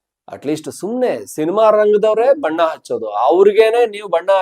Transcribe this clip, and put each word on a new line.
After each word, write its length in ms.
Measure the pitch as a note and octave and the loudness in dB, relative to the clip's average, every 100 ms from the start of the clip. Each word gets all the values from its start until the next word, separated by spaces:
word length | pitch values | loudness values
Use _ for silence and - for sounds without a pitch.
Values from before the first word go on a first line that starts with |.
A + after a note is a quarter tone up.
| _ _ - | _ _ -20
ಅಟ್ಲೀಸ್ಟ್ 420 | G2+ C3+ D3+ D3+ | -12 -8 -8 -8
ಸುಮ್ನೆ 560 | - F#3 B3 B3 C3+ G2+ | -12 -8 -4 -4 -4 -8
ಸಿನಿಮಾ 440 | - D#3 G3+ A3 | -6 -4 0 2
ರಂಗದವ್ರೇ 560 | G#3+ G#3 G#3 A3 A3 B3 C#4+ | 2 2 2 0 0 0 0
ಬಣ್ಣ 220 | D#3+ D#3+ | -2 -2
ಹಚ್ಚೋದು, 440 | E3 D#3 - A#2+ A2 | -2 -2 -8 -8 -6
ಅವ್ರಿಗೇನೆ 800 | G#2 B2+ F3 G3 G#3 A3 A#3 A#3+ | -2 2 4 4 6 4 4 0
ನೀವು 220 | G#3 G#3+ | -2 -4
ಬಣ್ಣ 220 | E3 F3+ G3 | -4 2 0